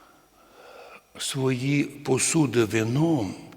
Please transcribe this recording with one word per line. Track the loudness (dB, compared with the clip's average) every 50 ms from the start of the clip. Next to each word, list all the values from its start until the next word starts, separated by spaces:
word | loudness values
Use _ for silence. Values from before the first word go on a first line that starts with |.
| -20 -20 -20 _ _ _ _ _ -20 -20 -20 -20 -20 -20 -20 -20 -20 -20 -20 -20 _ _ -12
свої | -10 -8 -6 -4 -2 0 0 0 0 0 0 0 0 0
посуди | -2 -6 -8 -2 0 0 2 2 2 2 2 2 4 4 2 2
вином, | 2 2 0 0 0 2 2 2 2 2 0 0 -2 -6 -10 -16 -18 -14